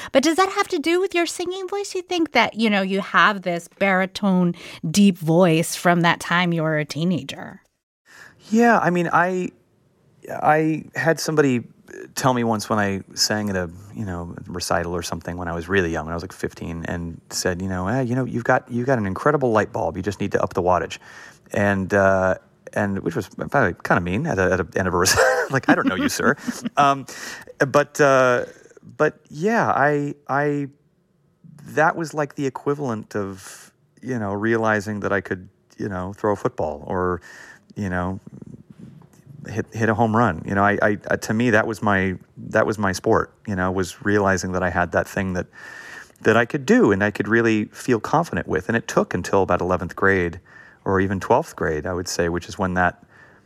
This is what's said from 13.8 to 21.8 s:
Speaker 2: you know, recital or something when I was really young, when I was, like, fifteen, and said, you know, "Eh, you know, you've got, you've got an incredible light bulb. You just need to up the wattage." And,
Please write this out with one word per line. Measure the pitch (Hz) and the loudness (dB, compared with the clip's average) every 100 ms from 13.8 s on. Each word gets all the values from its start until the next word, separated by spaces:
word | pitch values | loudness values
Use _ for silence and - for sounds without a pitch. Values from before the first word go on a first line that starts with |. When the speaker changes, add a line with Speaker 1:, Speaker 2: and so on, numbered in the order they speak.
| - - | -14 -10
Speaker 2:
you | 101 | -8
know, | 87 85 - 95 | -6 -8 -12 -10
recital | 87 - 87 85 87 | -8 -2 -2 -2 -4
or | |
something | - 85 87 87 | -6 -8 -8 -8
when | 87 | -6
I | |
was | 85 82 | -6 0
really | 98 85 | 0 2
young, | 80 78 | -2 -4
when | |
I | 85 | -8
was, | |
like, | 90 | -8
fifteen, | - - - 85 82 - | -8 -8 -8 -10 -8 -6
and | 87 85 82 - | -6 -8 -12 -10
said, | - 92 87 | -4 -2 -2
you | 95 | -4
know, | 92 92 | -4 -2
"Eh, | 131 | -2
you | 120 | -2
know, | 127 123 | -2 -2
you've | 120 | -2
got, | 113 127 - | 0 0 0
you've | 120 123 | -4 0
got | 123 | 0
an | 98 | 0
incredible | 95 147 147 127 | 0 0 2 2
light | 107 104 | 2 0
bulb. | 113 85 95 | -2 -4 -4
You | |
just | 95 - | -6 -4
need | 98 | -2
to | - | -2
up | - | -2
the | - | 0
wattage." | 90 87 95 - - - - - - | 2 2 0 -10 -18 -20 -20 -20 -6
And, | - 101 98 | -2 0 0